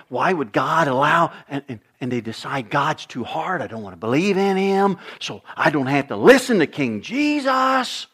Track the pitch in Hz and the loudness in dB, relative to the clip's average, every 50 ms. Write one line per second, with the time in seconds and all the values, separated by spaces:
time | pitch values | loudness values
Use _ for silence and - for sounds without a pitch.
0 | - - 123 123 139 165 190 160 135 104 - - 131 147 160 160 165 143 127 131 | -12 -8 -4 -2 0 0 0 0 -2 -2 -2 -2 0 2 2 2 2 2 2 2
1 | 143 151 160 170 170 - - - - - 143 139 - - 123 104 - _ _ - | 2 4 4 2 2 0 -2 -8 -12 -10 -10 -8 -8 -10 -12 -14 -16 _ _ -8
2 | 135 123 127 120 104 113 110 - - 120 135 139 113 101 - 143 143 156 151 - | -6 -4 -4 -4 -4 -6 -10 -10 -8 -8 -6 -8 -6 -2 -2 0 0 0 -2 -4
3 | - - - 135 110 - - 160 156 170 185 170 - - 113 113 107 98 92 82 | -8 -12 -10 -10 -8 -6 -6 -6 -4 -4 -4 -6 -6 -8 -10 -12 -12 -14 -12 -6
4 | 113 110 123 151 185 208 190 185 196 202 190 190 190 196 196 196 196 196 180 - | -2 0 0 2 2 2 2 2 2 2 2 2 2 2 2 2 2 2 0 -2
5 | - - - - - - 110 101 - - - - 147 160 151 147 131 131 143 143 | -8 -14 -14 -12 -12 -12 -12 -12 -16 -12 -4 -2 0 0 2 0 0 0 0 0
6 | 135 - 117 98 123 190 262 262 269 - 240 185 147 - - - 139 120 110 104 | 0 -2 -2 6 8 8 8 8 6 2 2 2 2 0 0 -2 -2 -2 -2 -4
7 | - - 214 277 294 294 294 294 254 269 262 262 262 262 262 262 247 - - - | -6 -6 -4 -2 0 0 0 0 0 0 0 2 2 2 2 0 0 -4 -6 -10
8 | - - | -12 -14